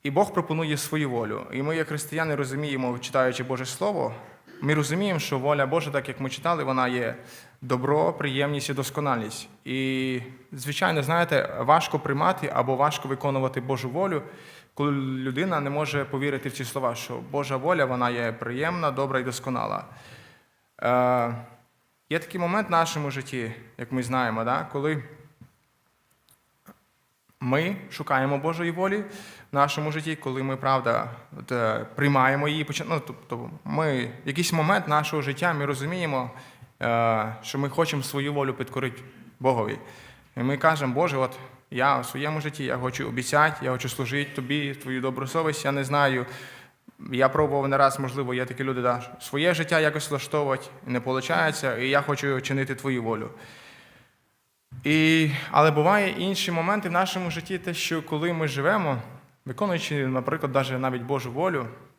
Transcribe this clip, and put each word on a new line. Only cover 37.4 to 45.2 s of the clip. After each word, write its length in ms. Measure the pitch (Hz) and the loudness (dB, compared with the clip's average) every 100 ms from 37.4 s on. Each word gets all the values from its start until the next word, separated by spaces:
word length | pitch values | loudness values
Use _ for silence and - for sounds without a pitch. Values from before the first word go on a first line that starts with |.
що 160 | - 139 | -6 -2
ми 100 | 139 | -2
хочемо 340 | 135 165 147 | 0 0 0
свою 300 | 131 143 139 | -2 -2 -2
волю 200 | 143 135 | 0 -2
підкорити 480 | 127 123 135 131 120 - - - - | -2 -6 -4 -4 -6 -18 -20 -20 0
Богові. 380 | 131 120 107 107 - - - - - - | 2 4 0 -4 -10 -18 -20 -20 -14 -4
І 40 | |
ми 160 | 123 139 | -2 4
кажемо: 380 | 160 156 135 | 4 4 0
"Боже, 220 | 123 135 139 | 2 0 2
от 220 | 127 - - - _ | -2 -4 -18 -20 _
я 280 | 127 131 135 | 2 4 2
в 80 | 120 | 0
своєму 340 | 135 147 156 | -4 -4 -2
житті, 240 | 147 147 | -6 -6
я 140 | 131 127 | -4 -2
хочу 300 | 127 127 117 | -2 -4 -4
обіцяти, 560 | 120 123 147 156 151 | -4 0 4 4 2
я 60 | 127 | -4
хочу 180 | 127 127 | -2 -4
служити 420 | - 120 139 143 | -4 -2 -2 -4
Тобі, 400 | 143 127 147 139 | -6 -2 -2 -2
Твою 260 | 139 131 131 | -6 -6 -2
добру 260 | 131 127 | -2 -4